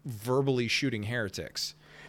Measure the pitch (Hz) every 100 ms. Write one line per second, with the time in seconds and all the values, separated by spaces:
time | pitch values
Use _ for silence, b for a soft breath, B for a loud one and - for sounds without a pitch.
0 | - 107 117 131 139 127 117 - 135 113
1 | 107 120 101 - 82 - - - b b